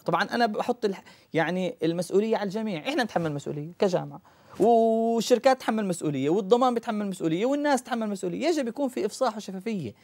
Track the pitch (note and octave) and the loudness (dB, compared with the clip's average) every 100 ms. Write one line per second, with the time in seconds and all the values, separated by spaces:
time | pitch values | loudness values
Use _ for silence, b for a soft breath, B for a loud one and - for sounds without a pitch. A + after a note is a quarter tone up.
0 | - E3 G#3 A#3 A#3 A3 - A#3+ G#3 F#3 | -2 0 0 2 0 0 -2 -2 -2 -4
1 | B B B D#3 D#3+ F#3 F3 - D#3+ E3+ | B B B 0 0 0 -4 -2 -2 -2
2 | E3+ F#3+ A3 G#3+ G3+ G#3 A3 E3 B3+ D4+ | 0 2 2 0 -2 -4 -4 -4 -4 -2
3 | A#3 F3+ D#3+ C#3+ C#3+ D3 D3+ - G3+ E3+ | -2 -2 -2 -4 -6 -8 -10 0 0 2
4 | C#3+ C#3+ B B B B G#3 A3+ A3+ A3+ | -4 -12 B B B B 4 6 4 2
5 | A3+ A#3 - A#3+ C4 C4 - A3 G3 E3+ | 2 0 2 4 4 2 0 -2 -2 -2
6 | D3+ C3+ C#3+ F#3+ F#3+ A#3+ B3+ A#3 A#3 G#3+ | -2 0 2 0 4 4 4 2 -2 -4
7 | G3+ F3+ E3 E3+ B3 C#4+ D4 B3+ - A#3+ | -4 -2 -2 0 0 0 2 0 0 -4
8 | G#3+ G3+ F3+ F3 D4 D#4 A#3 A3 C4+ B3 | -4 -4 -6 -2 0 0 -2 -4 -4 -2
9 | G#3 - B3+ G#3+ G3 F#3+ G#3 G#3 A#2+ - | -4 -2 -2 -2 -8 -10 -6 -6 -6 -10